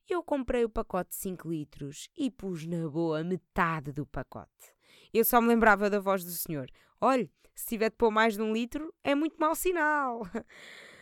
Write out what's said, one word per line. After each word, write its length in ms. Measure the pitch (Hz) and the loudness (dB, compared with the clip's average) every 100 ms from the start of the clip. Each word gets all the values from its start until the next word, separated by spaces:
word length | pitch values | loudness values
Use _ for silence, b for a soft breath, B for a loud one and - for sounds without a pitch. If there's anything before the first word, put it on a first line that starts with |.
| - | -6
Eu 140 | 359 | -6
comprei 420 | - 294 247 247 | -2 -4 0 0
o 60 | 233 | 0
pacote 400 | 220 208 185 180 | -2 -4 -6 -6
de 60 | - | -8
cinco 340 | 190 180 160 | -8 -8 -6
litros 580 | 165 147 - 143 151 - - | -6 -8 -12 -12 -12 -14 -6
e 140 | 269 | -6
pus 360 | - 190 170 160 | -4 -8 -8 -6
na 220 | 170 160 | -4 -4
boa 340 | 147 170 156 | -2 -2 -2
metade 680 | 175 185 - - 170 160 147 | -2 -4 -4 -2 0 -2 -6
do 140 | 139 139 | -10 -8
pacote. 680 | - 127 110 82 _ - _ b b b | -10 -12 -14 -18 _ -20 _ b b b
Eu 120 | 220 | 2
só 160 | 220 240 | 4 6
me 80 | 233 | 6
lembrava 420 | 233 220 196 202 | 6 6 6 4
da 80 | 202 | 0
voz 240 | 196 190 | 0 0
do 60 | 175 | -2
senhor, 400 | 170 - 151 127 b b b | -8 -6 -8 -8 b b b
"Olhe, 300 | 233 262 175 b b | 2 2 0 b b
se 120 | - - | -14 -6
tiver 240 | 220 220 | -2 -2
de 60 | - | 2
pôr 140 | 226 | 2
mais 260 | 214 226 202 | 4 4 2
de 60 | |
um 100 | 220 | 0
litro 420 | 220 240 294 320 - | 0 -2 -6 -10 -6
é 120 | - | 0
muito 220 | 285 311 - | 0 0 0
mau 160 | 311 | 0
sinal." 680 | 320 359 349 302 294 269 233 | 2 0 0 2 0 -2 -4
<laughs> 640 | 185 226 - - - - - - | -8 -10 -12 -16 -20 -20 -20 -20